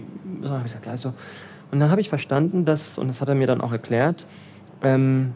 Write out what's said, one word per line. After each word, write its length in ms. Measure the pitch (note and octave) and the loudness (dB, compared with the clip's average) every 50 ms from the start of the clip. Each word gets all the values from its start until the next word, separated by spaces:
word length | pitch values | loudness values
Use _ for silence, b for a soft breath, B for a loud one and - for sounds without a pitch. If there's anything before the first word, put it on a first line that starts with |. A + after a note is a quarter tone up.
| - - - - - F#3+ F#3 - | -6 -10 -14 -14 -12 -12 -10 -8
so 80 | - C#3 | -6 -4
hab 80 | C#3+ C3 | -4 -4
ich 40 | A#2+ | -6
gesagt, 200 | A#2 - A2+ - | -6 -8 -10 -10
ja, 100 | A#2 A#2 | -10 -8
so. 180 | B2 - C3 B2 B B B B B B B B B B B | -6 -6 -8 -8 B B B B B B B B B B B
Und 80 | - C#3+ | 0 2
dann 100 | D3 D3+ | 4 4
hab 80 | F3+ G3+ | 4 4
ich 80 | G#3+ | 2
verstanden, 560 | - - - - - C3+ C#3 D#3 F3 G3 F3+ E3+ | 0 -2 -4 -2 0 0 2 2 2 2 2 2
dass, 340 | D3+ D#3 D3+ - - - | 2 2 0 -2 -6 -6
und 100 | - - | -4 -4
das 120 | C3 B2 - | -4 -2 -2
hat 80 | C#3 | 0
er 80 | C#3 C#3 | 0 2
mir 120 | C#3 C3 | 2 4
dann 120 | B2 B2+ - | 2 2 2
auch 120 | - A#2 | 0 -2
erklärt, 540 | A#2 A2+ - - A#2+ A2+ C3 D#3+ F3 - - B B B B B B B B B - - - | -2 -4 -2 0 2 2 2 2 0 -2 -6 B B B B B B B B B -8 0 2
ähm, 500 | C3+ C3+ C3 C3+ C3+ C3 C3 C3 B2+ B2 | 4 4 4 4 4 4 2 2 0 -4